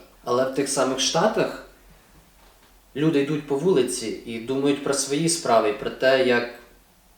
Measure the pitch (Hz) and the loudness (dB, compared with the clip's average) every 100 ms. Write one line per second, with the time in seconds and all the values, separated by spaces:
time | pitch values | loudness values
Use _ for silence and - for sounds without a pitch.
0 | - _ 120 123 131 143 - 170 131 131 | -18 _ -2 0 0 -2 -2 0 0 0
1 | - 165 220 196 135 - - - - - | 0 2 2 2 -2 -6 -16 -20 -20 -20
2 | _ - _ _ - _ _ _ _ 135 | _ -20 _ _ -20 _ _ _ _ -2
3 | 156 139 143 147 - 139 185 151 117 - | 0 2 0 -4 -2 -2 2 2 2 -4
4 | 107 92 117 113 117 135 147 139 143 143 | -6 -8 -10 -10 -4 0 0 0 -2 -2
5 | - 147 165 - 123 113 107 - - - | -2 -2 0 -2 2 4 4 -2 -8 0
6 | 131 135 123 120 - - - - _ _ | 2 4 4 2 -2 -10 -20 -20 _ _
7 | _ | _